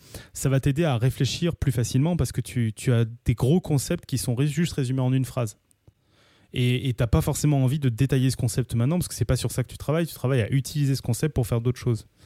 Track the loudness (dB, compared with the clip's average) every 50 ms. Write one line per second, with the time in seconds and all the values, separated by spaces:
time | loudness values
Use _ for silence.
0 | -16 -18 -18 -18 -18 -14 -10 -2 0 2 2 2 2 2 2 2 2 2 2 2
1 | 0 0 0 0 -2 -2 -2 -2 -2 -2 -2 -2 -2 -2 0 0 0 0 2 2
2 | 2 2 2 0 -2 -2 -2 -6 -6 -4 -2 -2 -2 -2 -2 -4 0 0 2 2
3 | 2 0 -2 -8 -2 -2 0 2 4 4 4 2 2 2 -2 0 0 -2 -4 -6
4 | -6 -4 -6 -4 -2 -2 0 0 0 0 0 0 -2 -2 0 -2 -2 -2 0 0
5 | 0 2 2 2 0 -2 -2 -4 -4 -4 -6 _ _ _ _ _ _ -20 _ _
6 | _ _ _ _ _ _ _ _ _ _ -4 0 0 2 2 0 0 -2 -2 0
7 | 0 2 2 2 2 2 0 2 2 2 4 4 4 2 2 2 0 0 2 2
8 | 2 2 2 2 2 2 0 0 -2 -2 0 -2 -4 -2 0 0 0 2 0 0
9 | -2 -4 -2 -2 0 0 0 0 0 -2 -4 -4 -6 -6 -6 -10 -4 -2 0 0
10 | 0 -2 -4 -4 -2 0 2 2 2 2 0 0 -2 -2 -2 -2 0 0 0 -2
11 | -2 -4 -2 0 0 -2 0 0 0 0 0 -2 0 -2 -2 -2 -2 -2 -2 -2
12 | -4 _ _ _ -20